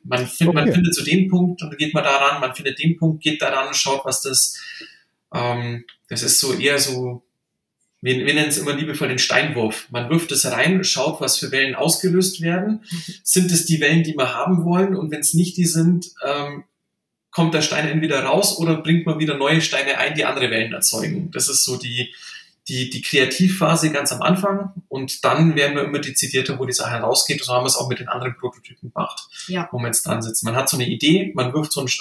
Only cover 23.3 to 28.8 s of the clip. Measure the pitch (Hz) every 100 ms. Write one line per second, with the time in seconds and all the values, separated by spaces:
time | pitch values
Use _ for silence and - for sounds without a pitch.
23.3 | - 185 - 160 160 156 143 139 - -
24.3 | 190 196 196 196 - - 135 131 - 131
25.3 | 135 165 147 143 143 139 143 - - -
26.3 | 131 131 127 127 123 113 117 110 123 -
27.3 | 139 - 123 131 - 131 120 123 123 127
28.3 | 123 127 - - -